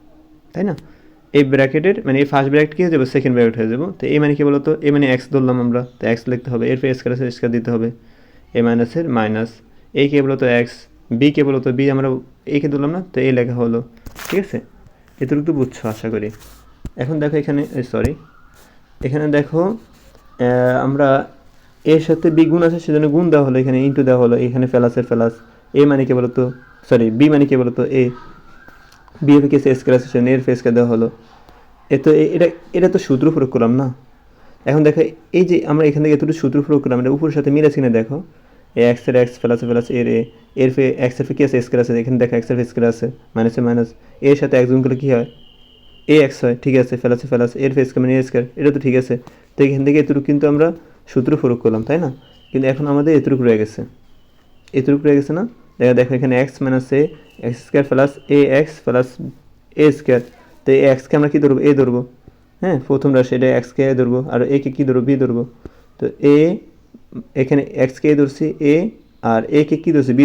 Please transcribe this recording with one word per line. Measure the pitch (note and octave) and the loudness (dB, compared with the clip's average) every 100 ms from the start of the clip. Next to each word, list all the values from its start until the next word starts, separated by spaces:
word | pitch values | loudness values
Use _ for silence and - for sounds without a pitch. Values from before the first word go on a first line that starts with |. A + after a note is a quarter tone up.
| _ _ _ _ _ | _ _ _ _ _
তাই | E3 G3+ | -8 -6
না? | D3+ - - _ _ _ C#3+ | -8 -14 -20 _ _ _ 0
এই | C3+ | 2
ব্র্যাকেটের | C3+ C3+ D3+ F#3 G#3 C#3+ | 2 2 0 0 -2 0
মানে | C3+ | 0
এই | C#3+ | 0
ফার্স্ট | C#3 C3+ | 0 2
ব্র্যাকেট | D3 D#3 - | 2 0 0
কী | |
হয়ে | F3+ | 0
যাবে? | D#3 B2+ | 0 0
সেকেন্ড | C#3+ C3+ A#2+ | 0 0 2
ব্র্যাকেট | A#2 A#2 | 2 0
হয়ে | A2 | -4
যাবো। | A#2+ F3+ - | -4 -6 -6
তো | - | -2
এ | D3 | 0
মানে | D3 C#3+ | 0 2
কী | C#3+ | 0
বলো | C#3+ D3+ | 0 -2
তো? | D#3 D3 | -2 0
এ | |
মানে | C#3+ C#3+ | 0 2
এক্স | D#3 - | -2 -2
ধরলাম | C#3 C3 B2+ | 0 0 0
আমরা, | A#2+ A#2+ B2 - | 0 -2 -6 -6
তো | A2+ | -4
এক্স | A#2 - | -4 -4
লিখতে | B2 B2+ | -6 -6
হবে। | A#2+ A#2+ | -4 -2
এর | C3 | -2
পরে | C3+ B2+ | -4 -4
স্কয়ার | B2 B2 | -4 -4
আছে, | B2+ - | -6 -4
স্কয়ার | A#2+ A#2 | -4 -2
দিতে | A#2 | -2
হবে। | A#2 A#2 A#2 - - _ _ _ A#2+ | -4 -4 -8 -20 -20 _ _ _ -2
এ | A#2 | 0
মাইনাসের | A#2 A#2+ E3 E3 A#2+ | 0 -2 -4 -4 -2
মাইনাস, | G#2+ A2 A2+ - _ - _ B2+ | -2 -4 -6 -10 _ -20 _ -2
এ | C#3+ | 0
কে | C#3+ | 0
বলো | C3+ C3 | 0 0
তো | B2+ A#2+ | 0 0
এক্স, | A#2+ - - _ - A#2+ | -2 -8 -20 _ -8 0
বি | D3 | 0
কে | D3 C#3 | 0 0
বলো | C3+ | -2
তো | C3 B2 | -2 -2
বি, | C#3 | 0
আমরা | C3+ C3+ C3 - _ - | 0 -2 -6 -10 _ -6
এ | D3 | -4
কে | C#3+ | -2
ধরলাম | C#3 C#3+ F3+ | -4 -4 -6
না, | F#3 | -8
তো | C3 C3 | -4 0
এ | B2+ | 0
লেখা | A#2+ A#2+ | -2 -2
হলো, | A#2 A#2 B2 - - - - | -2 -4 -6 -16 -20 -16 -6
ঠিক | F3+ | -6
আছে? | G3 A#2 - - - _ _ - | -4 -10 -12 -20 -20 _ _ -8
এতটুকু | C3+ D3 D3+ | -4 -4 -2
তো | C#3+ | -2
বুঝছো | B2+ - A2 | -4 -6 -8
আশা | - A2+ | -8 -6
করি। | A2 G#2+ - - - - - - - | -6 -8 -12 -20 -20 -20 -18 -14 -8
এখন | B2+ D#3 | -6 -4
দেখো | D3+ D3+ | -2 -2
এখানে, | D3 C#3+ D3+ C3+ | -2 -4 -4 -8
এ, | B2+ | -6
সরি, | A2 A#2 D#3+ - - - _ - _ _ - C3 | -4 -4 -6 -14 -20 -20 _ -20 _ _ -10 -6
এখানে | D3+ D3+ D3 | -4 0 0
দেখো, | C#3+ D#3+ F#3 | 0 -2 -2
আহ, | A3+ - _ - - - - B2 B2 B2 B2+ C3 | -4 -14 _ -20 -20 -14 -4 0 2 0 0 -2
আমরা | C#3 C#3 C#3 - - - _ _ _ | 0 2 0 -2 -14 -20 _ _ _
এর | - D#3+ D#3+ | 0 2 2
সাথে | E3 E3+ D#3 | 0 2 2
বি | D#3+ | 2
গুণ | E3+ E3 | 2 0
আছে | E3+ | 0
সেজন্য | E3 D3+ D3+ | -2 0 2
গুণ | D3+ F3 | 2 2
দেওয়া | D3+ C3+ | 2 2
হলো, | B2+ | 0
এখানে | C3 C3 C#3 | 0 0 0
into | C3+ B2+ | 0 2
দেওয়া | B2+ | 4
হলো, | A#2+ A#2+ B2 | 2 2 -2
এখানে | B2+ B2+ | -2 0
প্লাসের | B2 A#2+ B2+ B2 | 0 0 -2 -2
প্লাস। | A2+ A2+ - - _ _ C3+ | 0 -2 -4 -20 _ _ 2
এ | D3 | 2
মানে | C#3 C3 | 2 0
কি | B2+ | 0
বলো | B2 B2+ | 0 -2
তো? | B2+ B2 - _ - | -4 -6 -20 _ 0
সরি, | B2 A2+ A2+ | 2 2 2
বি | D3 | 4
মানে | D3 C#3 | 4 2
কি | C3+ | 0
বলো | A#2+ B2 | 0 -2
তো? | - C3+ | -2 0
এ, | B2 B2 - - - - - - - - - - C#3+ | -2 -4 -18 -20 -20 -20 -20 -20 -20 -20 -20 -4 4
বি | C#3+ | 4
এর | C#3+ | 4
কি | C#3+ | 2
আছে? | C3+ C3 | 2 0
স্কয়ার | - B2+ | 2 0
আছে | B2+ | 0
সেজন্য | B2 B2 | -2 0
এর | C3 B2+ B2 | 0 0 -2
স্কয়ার | B2 A#2+ | 0 0
দেওয়া | A#2+ | 2
হলো। | A2+ A2+ - - - - - _ _ - | 0 -2 -6 -20 -20 -20 -20 _ _ -4
এ | C#3 | 0
তো | D#3 D3+ | 4 4
এ-, | D#3 - | 2 2
এটা, | E3+ - - F3+ | 0 -2 -6 0
এটা | F3+ | 0
তো | F#3 - | 0 0
সূত্র | C3+ D#3+ | 0 0
প্রয়োগ | D#3+ C3 | 0 0
করলাম | B2+ A2+ B2+ | 0 0 0
না। | C3 B2+ _ _ _ _ - - - | -2 -8 _ _ _ _ -20 -10 -2
এখন | D3+ D3+ | 2 2
দেখো | D#3+ D#3 - _ F3+ | 2 -2 -4 _ 0
এই | F3 | 2
যে | F3 - | 0 0
আমরা | D3+ D#3 | 0 2
এখান | D3 | 2
থেকে | D3+ D3 | 0 0
এতটুকু | D3+ D#3+ | 0 -2
সূত্র | C#3 C#3+ C#3+ | -2 -2 0
প্রয়োগ | D3 | 0
করলাম, | C#3+ B2 | 0 -2
এটা | B2+ C#3+ | -2 -2
উপরের | D#3 C#3+ | -2 -2
সাথে | C#3+ | 0
মিল | D3 D3+ | 2 2
আছে | C#3+ | 2
কিনা | B2+ A2+ | 0 0
দেখো। | A2+ D3 F#3 _ _ _ _ A#2+ | -2 -8 -12 _ _ _ _ 0
এ | A#2+ | 2
এক্স | A#2+ - | 2 0
এর | B2+ | 2
এক্স | B2 - | 0 -2
প্লাসে | A#2 A#2 A#2 | -2 -2 -2
প্লাস | A#2+ A#2+ B2 | -2 -2 -2
এর | A#2 A2+ | 0 -2
এ, | - - _ - | -4 -12 _ -2
এর | C3 | 0
ফে | C3 C3 - | 2 0 0
এক্স | B2+ - | -4 -4
এর | C3+ | -6
ফে | - | -2
কি | C#3 | 0
আছে? | C3+ A#2 | 0 -2
স্কয়ার | B2 | -2
আছে, | A#2 A#2 | 0 -2
এখানে | A#2 B2+ | -2 -2
দেখো | A#2+ A#2+ | 0 -2
এক্স | A#2 | -4
এর | B2 | -4
ফে | A#2+ | -4
স্কয়ার | - A#2 | -2 -2
আছে, | A2+ A#2+ - - | -2 -6 -10 -10
মাইনাসে | A2+ A#2 A#2 A#2+ | -2 -2 -2 -2
মাইনাস, | A#2+ A#2 - - - C#3 | -2 -4 -8 -20 -2 2
এর | C#3+ | 2
সাথে | C#3 C3 | 2 2
এক | B2 | 2
গুণ | C3 | 2
করলে | B2+ B2+ | 0 -2
কি | C3+ | 0
হয়? | A#2 A#2+ - - _ _ _ - - - | 0 -2 -12 -20 _ _ _ -20 -8 2
এ | D3+ C3+ | 4 4
এক্স | - | 0
হয়, | B2 A#2 | -2 -2
ঠিক | C#3 B2+ | 0 2
আছে, | B2+ B2 | 0 -2
প্লাসে | B2+ A#2+ C3 | -2 -2 -2
প্লাস | B2 A#2+ C#3 | -2 -2 -2
এর | C#3 | -2
ফে | C3+ C3 | 0 -2
স্কয়ার | C3 | 0
মানে | B2+ C3 | 0 0
এ | B2+ | 0
স্কয়ার, | A#2+ B2 - | -4 -4 -2
এটা | C#3+ | -2
তো | C#3 C#3 | 0 0
ঠিক | B2+ | 0
আছে। | B2+ B2 - - _ | 0 -6 -8 -20 _
তো | - C#3 | 0 0
এখান | C#3 C#3 | 2 2
থেকে | D3+ | 2
এতটুকু | D3 C#3+ C#3+ | 2 0 0
কিন্তু | C#3+ D3 | 0 2
আমরা | D3 E3 E3 - _ - | 2 0 -2 -14 _ -6
সূত্র | C3+ B2 D3 | -4 0 0
প্রয়োগ | B2+ A#2+ | 0 0
করলাম, | A#2 A2 A2+ | 0 -2 -2
তাই | D#3+ | -4
না? | D3+ B2 _ _ _ | -4 -8 _ _ _
কিন্তু | C3 C3 | -4 -2
এখন | C3+ D3 | -2 -2
আমাদের | C#3+ D3 D3+ | 0 2 2
এতটুকু | D3+ C3 A#2+ | 2 0 2
রয়ে | A2 | 0
গেছে, | G#2+ - - - _ - _ _ _ _ _ C#3 | -2 -8 -16 -18 _ -20 _ _ _ _ _ -4
এতটুকু | C3 C#3+ D3 | 0 0 2
রয়ে | C#3+ | 2
গেছে | C#3 D#3+ | 0 -4
না? | A#3 - _ - | -6 -10 _ -2
দেখো, | B2 B2 | 2 2
দেখো | B2+ C3 | 0 0
এখানে | C3 B2 | 0 0
এক্স | C#3 - | -2 -4
মাইনাস | C3+ C3 B2+ C#3 | -2 -2 0 0
এ, | D#3 - - - A#2+ | 0 -4 -20 -12 -10
এক্স | A#2+ - | -10 -4
স্কয়ার | C#3 C#3+ | -2 0
প্লাস | C3 C#3 - - C#3+ | 0 0 -2 0 2
এ | C#3 C3+ | 4 2
এক্স | D#3 - | 0 -6
প্লাস | - B2 B2+ - C3 - _ _ _ - | -2 -2 -2 -6 -16 -16 _ _ _ 2
এ | D3+ C#3+ | 2 2
স্কয়ার। | - A#2+ - - - _ | 0 0 -2 -18 -20 _
তো | - C3+ | 0 4
এই | C#3 | 4
এক্সকে | C3 - D3+ | 2 0 0
আমরা | D3 | 0
কী | D3 | 2
ধরবো? | C#3+ C3+ D3 | 2 2 2
এ | C3+ | 2
ধরবো, | B2+ A#2+ - _ - _ _ - | 2 0 -6 _ -20 _ _ -6
হ্যাঁ, | F3+ D3 - | -4 -2 -2
প্রথম | C#3 C#3+ C3 | -2 2 2
রাশি | B2+ C3 | 2 0
এটা | C3 B2 | 2 0
এক্সকে | A#2+ - C3+ | -2 -2 0
এ | B2+ | 2
ধরবো, | A#2+ B2+ B2+ | 0 -2 -2
আর | A#2+ B2 | -2 0
এ | C#3 | -2
কে | C#3 C3 | -2 -4
কী | C3 | 0
ধরবো? | B2+ C3 | 0 2
বি | C#3 | 0
ধরবো। | B2 A#2 A#2+ - - _ _ - | 0 -2 -6 -12 -20 _ _ -8
তো | B2 - D3 D3 | -8 0 4 4
এ, | D#3+ G3+ - _ _ - - B2 - C3+ | 4 -2 -10 _ _ -20 -20 -18 -8 -4
এখানে | C3 C#3+ C3 C#3 | 0 0 -2 -2
এক্সকে | C3 - D3+ | -4 0 0
এ | D3 | 2
ধরছি | C#3 - D#3 - D3 | 0 -2 -6 -2 0
এ, | D#3 G#3+ - _ _ A2+ | 0 0 -8 _ _ -2
আর | A2+ A2 D3 | -2 0 0
এ | D3+ | 0
কে | D3+ | -2
কী | E3+ D3+ | 0 0
ধরছি? | B2+ | 2
বি | B2 | 2